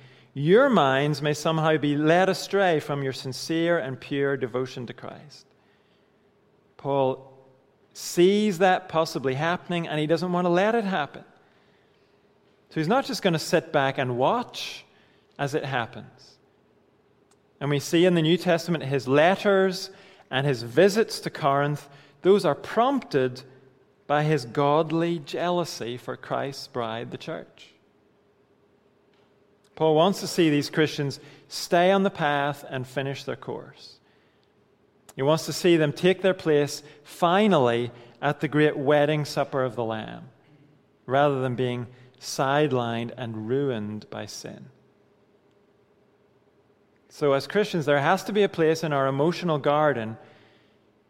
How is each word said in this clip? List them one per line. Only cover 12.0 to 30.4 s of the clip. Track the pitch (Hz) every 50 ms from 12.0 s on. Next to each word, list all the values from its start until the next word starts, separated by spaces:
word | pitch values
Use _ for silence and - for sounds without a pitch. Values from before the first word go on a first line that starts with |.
| _ _ _ _ _ _ _ _ _ _ _ _ _ _
So | - 160
he's | 151
not | 170 240 269 262
just | - 220 -
gonna | - 180 165 151
sit | - - 185 156 - -
back | - 143 135 135 135
and | 147 131 127 120
watch | 120 135 165 220 254 233 - - - - - - - - _ _ _ _ _ _ _ _ _ _ -
as | 143 131 147
it | 151 143
happens. | 135 135 123 113 - - 107 - - - - - - _ _ _ _ _ _ _ _ _ _ _ _ _ _ _ _ _ _ _ _ _ _ _ _ _ -
And | 139 143
we | 147 139
see | - - 175 165 180
in | 185 175
the | 165
New | 156 156 180
Testament | 170 - 180 165 165 - 175 170 143 131
his | 135 143 135 120
letters | 127 135 147 156 180 190 - - 208 196 190 190 190 180 185 - - - - - - - - _ -
and | 135 131 139
his | 147 131 113 117
visits | 117 117 151 190 202 190 226 220 - - -
to | - 165
Corinth, | - - 156 139 139 143 143 147 147 - - - - - - - _ _
those | - 185 208 196 170
are | 151 139
prompted | - - - - 220 240 269 285 247 - - - 135 131 127 123 - - - - - - _ _ _ _ _ _ _ _
by | - 143 147 151
his | 156 156 139 127
godly | 113 - 151 143 143 147 160 165 151 160 165 170 170 170 165
jealousy | 139 - - 135 165 175 175 175 165 - - - 113 117 123
for | 120 - 131 127
Christ's | - - - 139 123 131 143 139 - -
bride, | - - 123 117 110 110 117 123 120
the | 135
church. | - - - - 80 - - _ - - - _ _ _ _ _ _ _ _ _ _ _ _ _ _ _ _ _ _ _ _ _ _ _ _ _ _ _ _ _ _ _ _ _ _ _ _ _ _ _ _ _
Paul | - 160 160 156
wants | 156 170 202 185 -
to | 202
see | 160 - 185